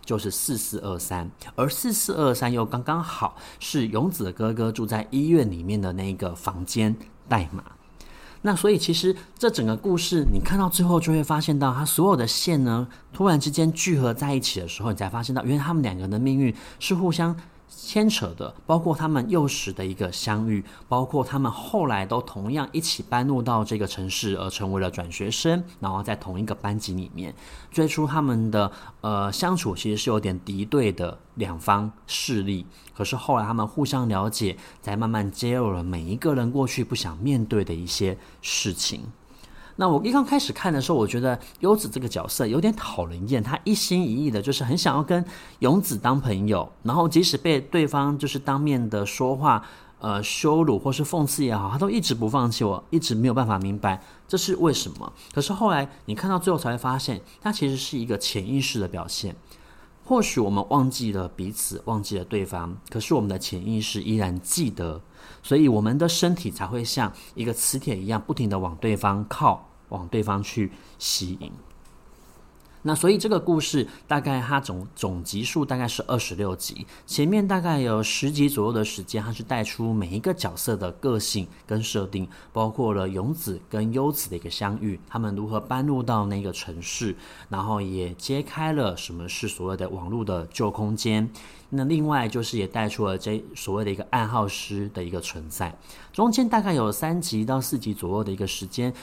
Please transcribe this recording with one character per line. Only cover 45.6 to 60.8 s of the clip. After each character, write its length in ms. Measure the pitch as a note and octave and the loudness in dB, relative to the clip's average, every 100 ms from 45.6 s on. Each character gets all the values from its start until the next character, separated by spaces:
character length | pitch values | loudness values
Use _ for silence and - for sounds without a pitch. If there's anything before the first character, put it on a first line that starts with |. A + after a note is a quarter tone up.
勇 200 | B2+ F#3+ | 4 6
子 160 | - G#2+ | 4 0
当 240 | A#2+ C3+ | 2 2
朋 260 | C3+ F#2+ G#2 | 2 2 2
友， 240 | F#2+ - - | 2 0 -4
然 120 | A2+ | 0
后 140 | D3+ E3 | 2 4
即 140 | E3 | 6
使 120 | F#3 G#3+ | 4 4
被 200 | E3+ C#3+ | 2 2
对 280 | C3+ F3 D3 | 2 2 2
方 320 | C#3+ C#3 C#3+ | 2 2 0
就 100 | D3 | -2
是 100 | C3+ | -2
当 220 | C#3+ C#3 | 0 2
面 300 | D3 C3 A2+ | 2 2 2
的 160 | G#2 G2+ | 0 -2
说 280 | - C3 | 0 0
话， 300 | C3+ D3 G#2+ - - - - | 4 4 4 2 -14 -20 -8
呃， 240 | G#2+ G2+ | -4 -2
羞 400 | G#2 - D#3 D#3+ | -2 0 4 6
辱 160 | D#3 C3 | 6 4
或 140 | C3+ | 2
是 100 | C3 | -2
讽 240 | C#3+ E3+ C#3+ | 0 0 0
刺 160 | - | 2
也 140 | C3 G#2+ | 0 0
好， 140 | G2 | -2
他 80 | C3+ | 0
都 100 | G3 | 0
一 100 | A3+ | 2
直 160 | - | 0
不 140 | A#2 A2 | 0 2
放 220 | C3+ A#2+ | 2 2
弃， 120 | A2 | 2
我 220 | G#2+ F#2 - | 0 0 0
一 80 | D#3+ | 0
直 160 | - | 2
没 120 | A2 B2 | 2 4
有 60 | |
办 140 | A#2+ A2+ | 4 2
法 120 | F#2+ | 2
明 200 | G2 G#2 | 0 0
白 240 | G#2 F#2+ - - - | 0 -2 -6 -20 -4
这 80 | F#3 | -2
是 180 | F#3+ F#3 | 0 2
为 140 | E3 | 2
什 220 | B2 - A1+ | 2 -2 -8
么。 120 | G#1 - - | -12 -14 -6
可 80 | C#3+ | -2
是 100 | - | -2
后 200 | G3 A3 | 2 2
来 200 | D3+ C#3 - | 2 0 -6
你 100 | - | -8
看 140 | G#2+ F#3+ | -4 0
到 100 | F#3 | 2
最 140 | F#3 | 2
后 60 | D#3+ | 2
才 140 | - | 0
会 40 | A#2+ | -2
发 220 | B2+ B2+ | -2 -2
现， 200 | - F#2+ - - | -2 -6 -8 -6
他 100 | G#3 | -4
其 160 | G#3+ C#3 | 0 0
实 80 | |
是 220 | C3+ - C3+ | 0 -4 -4
一 80 | |
个 140 | A#2 G2+ | -2 -2
潜 280 | - G#2 F#2 | -2 -2 0
意 140 | C3+ | 0
识 180 | C3 A2+ | 0 -2
的 80 | F#2 | -2
表 220 | F2+ E2+ | -4 -6
现。 260 | - G2 E2 - - - - - - | -6 -6 -8 -16 -20 -20 -20 -20 -12
或 160 | - B3+ | 0 2
许 200 | G#3+ C3 | 2 2
我 100 | G2+ | 2
们 120 | G2+ - | 2 2
忘 220 | C#3 | 4